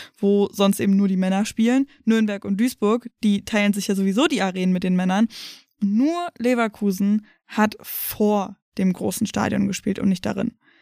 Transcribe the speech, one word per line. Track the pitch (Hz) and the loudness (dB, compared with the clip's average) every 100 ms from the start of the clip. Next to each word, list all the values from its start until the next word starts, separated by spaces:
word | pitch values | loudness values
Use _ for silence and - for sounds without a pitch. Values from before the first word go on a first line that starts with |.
| - - | -18 -2
wo | 202 202 202 | 2 4 2
sonst | - 196 202 | 2 2 2
eben | 202 196 | 2 2
nur | 202 | 2
die | 185 | 0
Männer | 190 190 214 | 0 0 -2
spielen. | - 226 262 277 _ | 0 2 2 0 _
Nürnberg | - 226 214 202 | 0 2 2 -2
und | 202 196 | -4 -2
Duisburg, | 254 - 208 240 - - | -2 0 0 0 -2 -4
die | 214 202 | 0 0
teilen | - 214 202 | 0 0 2
sich | 202 190 | 2 0
ja | |
sowieso | 196 196 196 330 | 0 0 2 0
die | 240 | 0
Arenen | 190 185 185 | -2 -2 0
mit | 180 | 0
den | 185 180 | 0 0
Männern. | 185 196 226 - - - _ - | 0 0 0 -2 -18 -20 _ -6
Nur | 202 214 285 349 349 - | -2 2 0 -2 -6 -4
Leverkusen | 240 240 226 - 202 185 202 214 - _ _ | -2 0 -2 -2 -4 0 0 0 -2 _ _
hat | - 214 - | 0 0 -2
vor | - - - - 208 208 196 196 _ - | -12 -10 -8 -2 0 0 -2 -10 _ -2
dem | 190 | -2
großen | 175 196 - 214 | 0 -4 -4 -4
Stadion | 202 208 202 202 | -2 -2 0 -2
gespielt | 190 208 190 | -2 -4 -2
und | 196 | 0
nicht | 180 - | 0 -2
darin. | 190 214 - _ _ | -4 -6 -6 _ _